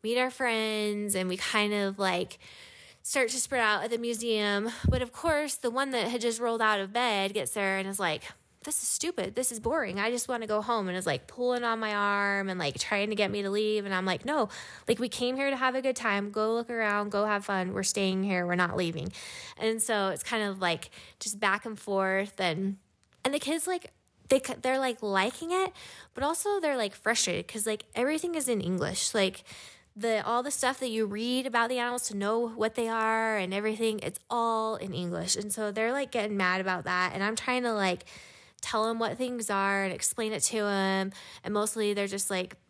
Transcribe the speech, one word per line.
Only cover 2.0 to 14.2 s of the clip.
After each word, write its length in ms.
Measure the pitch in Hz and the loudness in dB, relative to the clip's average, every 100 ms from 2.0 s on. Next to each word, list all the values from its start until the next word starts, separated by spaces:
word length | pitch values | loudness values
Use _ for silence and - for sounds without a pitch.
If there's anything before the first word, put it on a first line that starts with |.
| 190 180 180 - - - - - - - | 0 0 -4 -10 -18 -20 -20 -20 -20 -8
start 260 | - 277 233 | -2 2 2
to 120 | 247 | 0
spread 200 | - 262 | 0 2
out 220 | 220 208 | 2 2
at 60 | 226 | 0
the 80 | 233 | -2
museum. 720 | 233 220 233 214 208 202 220 233 - | 0 0 0 2 2 2 0 0 2
But 140 | 254 | 2
of 100 | 247 | -2
course, 440 | - 330 294 302 - | -2 0 2 2 0
the 160 | 247 | 0
one 180 | 240 277 | -2 0
that 160 | 247 214 | 0 0
had 120 | 240 | 0
just 180 | 233 226 | -2 0
rolled 220 | 240 226 | -2 2
out 180 | 220 208 | 2 2
of 140 | 196 | 0
bed 400 | 226 247 202 196 | 0 2 2 0
gets 200 | 202 - | 0 2
there 260 | 214 196 190 | 2 2 0
and 80 | 190 | 0
is 100 | 196 | 0
like, 220 | 180 156 - - _ _ - | 0 -2 -6 -18 _ _ 0
"This 180 | - | 0
is 40 | - | 2
stupid. 460 | - 330 359 185 | 0 -2 -2 -4
This 180 | 220 254 | 0 0
is 80 | 226 | 0
boring. 400 | 226 311 220 190 | -2 0 -2 -2
I 120 | 214 | -2
just 160 | 240 - | 2 0
wanna 180 | 240 220 | 0 0
go 160 | 214 | -2
home," 260 | 214 233 190 | 0 0 0
and 60 | 180 | -2
is, 120 | 180 | -2
like, 180 | 135 - | -2 -4
pulling 380 | - 247 247 | -4 -2 0
on 160 | 240 226 | 0 -2
my 160 | 214 208 | -2 0
arm 540 | 202 202 202 196 196 | 2 2 2 2 0
and, 100 | 185 | -2
like, 180 | 147 - | -2 -2
trying 320 | - 208 208 | -2 0 0
to 60 | 208 | 0
get 160 | 196 | 0
me 100 | 202 | 0
to 80 | 196 | -2
leave. 340 | 202 214 214 202 | 0 0 0 0
And 100 | 185 | 0
I'm 100 | 185 | 0
like, 200 | 175 | -2